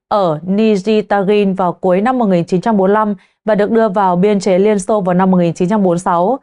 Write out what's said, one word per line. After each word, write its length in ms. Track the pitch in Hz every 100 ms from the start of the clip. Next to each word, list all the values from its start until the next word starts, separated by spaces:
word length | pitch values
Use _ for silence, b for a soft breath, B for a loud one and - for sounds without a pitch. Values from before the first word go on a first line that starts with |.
| _
ở 300 | 214 180 151 175
Nizhny 560 | 202 220 202 202 214 208
Tagil 440 | 202 190 208 196
vào 200 | 190 180
cuối 280 | 165 185 180
năm 180 | 226 254
một 80 | 214
nghìn 180 | 175
chín 160 | 165 180
trăm 160 | 233 208
bốn 100 | 190
mươi 80 |
lăm 200 | 214 214 196 B B
và 100 | 214
được 160 | 202 202
đưa 180 | 226 220
vào 280 | 196 190 175
biên 240 | 208 202
chế 180 | 202 180
Liên 200 | 208 208
Xô 220 | - 214
vào 140 | 185
năm 160 | 180 190
một 60 | 180
nghìn 180 | 170
chín 140 | - 180
trăm 140 | 220
bốn 80 | 185
mươi 80 | 170
sáu. 400 | 190 170 190 277